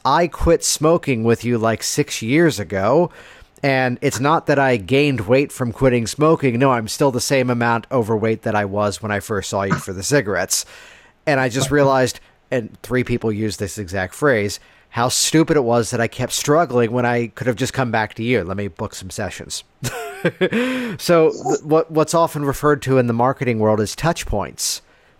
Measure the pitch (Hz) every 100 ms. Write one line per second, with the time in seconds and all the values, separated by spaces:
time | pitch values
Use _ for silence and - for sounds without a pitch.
0 | 131 151 175 - 170 165 - - 151 170
1 | - 120 113 117 117 120 113 110 - -
2 | 147 - 113 147 170 104 90 95 98 143
3 | 175 - - - - _ 139 135 127 123
4 | 143 110 139 160 - 139 135 123 90 139
5 | 147 127 98 131 143 - 123 - 131 123
6 | 113 - 151 160 135 117 139 123 110 -
7 | 143 127 - 139 127 120 117 117 - 127
8 | 107 110 110 110 117 104 101 101 104 98
9 | 107 101 - 104 - 104 98 87 - 92
10 | - 143 104 92 - - - - - -
11 | - _ - 135 131 120 139 143 139 135
12 | 127 - - _ _ 131 110 - - 127
13 | 120 120 117 104 110 101 101 - 95 95
14 | 92 - 147 117 101 - - _ _ -
15 | 123 - - 156 160 151 117 120 113 120
16 | 117 - 127 - - 147 170 123 117 123
17 | 120 120 117 - 120 113 131 - 123 113
18 | 107 - 113 123 87 95 101 - 107 -
19 | 92 - 98 - - - - _ 123 -
20 | - - 175 - 185 220 254 254 240 180
21 | - 170 160 - - 156 156 156 165 156
22 | 151 165 165 151 143 135 147 147 131 135
23 | 120 117 123 135 120 113 107 107 104 -
24 | 160 170 - 104 80 - - - - _
25 | _ _